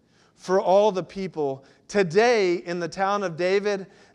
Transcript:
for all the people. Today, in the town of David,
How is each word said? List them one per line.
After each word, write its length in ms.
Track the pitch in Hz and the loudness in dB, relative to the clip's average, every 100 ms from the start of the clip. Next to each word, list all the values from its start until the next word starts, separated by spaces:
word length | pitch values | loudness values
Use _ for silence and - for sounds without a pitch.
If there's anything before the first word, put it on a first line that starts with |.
| _ _ _ _ | _ _ _ _
for 240 | - 190 | 0 0
all 320 | 202 196 214 | 4 4 4
the 120 | 185 | 0
people. 600 | 165 196 190 160 143 135 - _ - | -6 -8 -8 -4 -4 -6 -12 _ -6
Today, 680 | 202 180 185 240 226 185 175 | -2 2 4 4 4 2 -2
in 260 | 175 175 | -4 -6
the 60 | 170 | -6
town 340 | 185 196 202 | -4 -2 -2
of 140 | 185 160 | -4 -4
David, 500 | 180 202 208 196 185 _ _ | 0 0 0 -6 -8 _ _